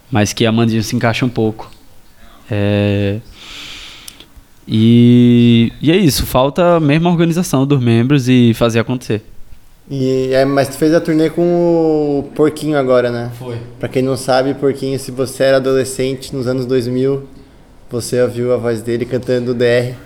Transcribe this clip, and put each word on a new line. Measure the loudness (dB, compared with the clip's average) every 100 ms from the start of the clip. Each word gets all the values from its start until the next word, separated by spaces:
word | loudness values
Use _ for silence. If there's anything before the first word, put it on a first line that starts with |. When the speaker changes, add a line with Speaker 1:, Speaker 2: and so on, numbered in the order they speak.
| -6
Speaker 1:
mas | -2 -2
que | 0
a | 0
Amandinho | 2 0 0
se | -2 -2
encaixa | -2 -2
um | -4
pouco. | -2 -4 -4 -12 -20 -20 -20 -20 -20 -20 -20 -8
É... | -2 0 0 0 0 -2 -4 -10 -20 -20 -18 -18 -18 -18 -20 -20 -20 -20 -20 -20 -20 -4
e... | 2 4 6 8 6 6 6 6 4 2 0
e... | 0
é | 2
isso, | 2 0
falta | 0 0 0 2 2 2
mesmo | 2 2 2
a |
organização | 2 0 0 -2 0 2
dos | 2
membros | 2 2 2 2 2
e | 4 4
fazer | 4 0 0
acontecer. | -2 -4 -4 -6 -8 -16 -16 -18 -20 -20 -12
Speaker 2:
E, | -6 -2 -2 0
é, | 0 2
mas | 0 -2
tu | 0
fez | 2
a | 2
turnê | 2 0 0
com | 0 0 0 2 2 2 0 0 -2
o | -4
Porquinho | 0 0 0 -2 -2
agora, | 2 2 2
né? | -4 -8 -12
Speaker 1:
Foi. | -12 -12 -14 -10
Speaker 2:
Pra | -6
quem | -2
não | -2 -2
sabe, | 0 0 0
Porquinho, | 0 -2 -2 -4 -6
se | -6
você | -6 -6 0
era | 2 2
adolescente | 2 0 -2 -4 -6 -6 -8
nos | -6 -4
anos | -4
dois | -2 -2 -2
mil, | -2 -2 -4 -8 -20 -20 -20 -20 -20 -12
você | -10 -4 -2
ouviu | -2 -2 -2
a | -2
voz | -2 -4
dele | -4 -4
cantando | -4 -6 -4 -4 -2
D | 0 0
R. | 0 -2 -8